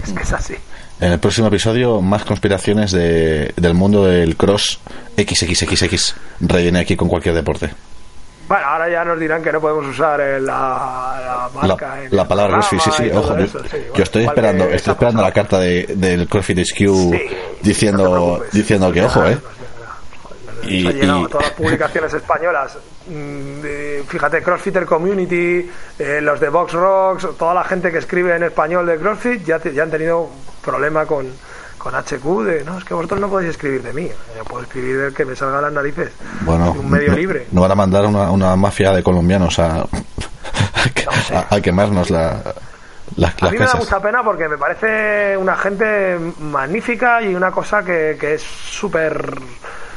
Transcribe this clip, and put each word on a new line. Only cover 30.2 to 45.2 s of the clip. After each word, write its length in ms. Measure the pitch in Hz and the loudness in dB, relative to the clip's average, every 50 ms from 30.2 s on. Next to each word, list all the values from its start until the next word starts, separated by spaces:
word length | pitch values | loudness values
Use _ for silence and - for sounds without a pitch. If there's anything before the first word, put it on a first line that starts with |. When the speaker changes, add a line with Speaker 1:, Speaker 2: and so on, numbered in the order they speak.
| 165 143 - - - - - - - | -2 -4 -8 -12 -14 -14 -14 -10 -6
Speaker 1:
problema 440 | - 131 131 139 151 156 156 151 | -4 -2 0 0 0 0 0 0
con, 200 | 143 156 139 131 127 131 - - - - - - - - - | 0 -2 -2 -4 -6 -10 -14 -18 -18 -18 -18 -18 -18 -14 -12
con 180 | - 156 - | -8 -6 -6
H 200 | 139 - - - 123 | -6 -6 -6 -6 -4
Q 240 | 131 151 185 214 220 | -2 -2 0 0 0
de, 180 | 196 170 156 139 | 0 0 -2 -2
"No, 140 | 156 180 185 | -6 -8 -10
es 60 | 180 | -8
que 100 | - 180 | -6 -6
vosotros 240 | 170 165 170 208 196 | -6 -4 -4 -2 -2
no 100 | 202 208 | -2 0
podéis 220 | 202 190 180 165 | -2 -2 -2 -2
escribir 320 | 156 - - 139 135 127 117 | -4 -4 -4 -4 -4 -4 -4
de 100 | 117 107 | -6 -6
mí, 160 | 147 180 139 - - - - 113 | -6 -4 -4 -6 -6 -8 -8 -10
yo 80 | 110 110 | -10 -10
puedo 180 | - 117 123 123 | -10 -10 -10 -10
escribir 360 | 117 - 131 127 127 131 135 | -10 -8 -6 -4 -2 -2 -2
del 140 | 139 139 135 | -2 -2 -2
que 100 | - 151 | -2 -2
me 100 | 131 131 | -2 -4
salga 260 | 120 135 135 135 139 | -4 -4 -2 0 0
las 120 | 147 147 147 | 0 0 -2
narices", 400 | 147 139 143 147 - 147 113 - - - - - - - | -2 -2 -2 -2 -4 -4 -6 -8 -10 -12 -10 -8 -4 0
Speaker 2:
Bueno, 300 | 80 82 85 85 87 - | 2 2 4 4 2 2
Speaker 1:
de 40 | - | 0
un 100 | - 139 | 0 0
medio 220 | - - - - | 2 2 4 4
Speaker 2:
no, 60 | - | 2
Speaker 1:
libre. 300 | 147 175 190 170 135 - - | 2 2 0 -2 -4 -4 0
Speaker 2:
no 100 | 92 90 90 | 2 4 4
van 100 | 95 98 | 6 6
a 20 | |
mandar 320 | 101 101 95 92 101 101 | 4 4 4 4 4 4
una, 240 | 107 104 101 98 95 | 4 4 4 4 4
una 240 | 95 98 95 92 92 | 4 4 4 4 4
mafia 380 | 92 101 101 - - 98 95 95 | 4 4 2 2 2 4 4 4
de 100 | 92 87 | 4 4
colombianos 560 | 98 90 87 85 87 95 98 90 85 - - | 4 4 4 4 4 4 4 2 2 2 2
a, 220 | - 165 160 165 | 2 2 2 0
<laughs> 20 | - | -2
a 40 | - - - - - - - - - - - - - - - 101 - - - - 127 - | -2 -4 -6 -8 -8 -8 -8 -8 -8 -10 -10 -10 -4 -2 0 0 0 0 0 0 0 0
que-, 100 | - - | -2 -2
Speaker 1:
No 60 | - - - - | -2 0 -2 0
sé. 80 | - - | 0 0
Speaker 2:
a, 120 | 87 - - | -2 0 2
a 100 | 101 104 | 2 2
quemarnos 480 | - 101 87 92 104 101 104 92 87 - | 2 4 4 4 4 4 2 2 2 2
la, 300 | 90 82 80 82 - 107 - - - - - - - - - - - - - - - | 2 2 2 0 -2 -4 -6 -8 -10 -10 -12 -16 -18 -18 -20 -18 -16 -14 -12 -8 -2
la, 100 | - 85 85 | 0 0 0
Speaker 1:
A 60 | - - | 0 0
Speaker 2:
las 100 | - 170 190 | 0 0 2
Speaker 1:
mí 60 | 233 | 2
me 60 | 254 | 2
da 80 | 254 254 | 2 2
Speaker 2:
casas. 80 | 240 | 2
Speaker 1:
mucha 180 | 226 - 208 196 | 0 0 0 0
pena 240 | 190 208 220 247 233 | 0 0 0 0 0
porque 260 | 220 190 156 165 156 | 0 0 0 -2 -2
me 80 | 151 | -2
parece 800 | 143 139 160 175 - 214 220 220 214 214 214 208 208 | -2 -2 -2 -2 0 0 0 0 0 0 0 0 0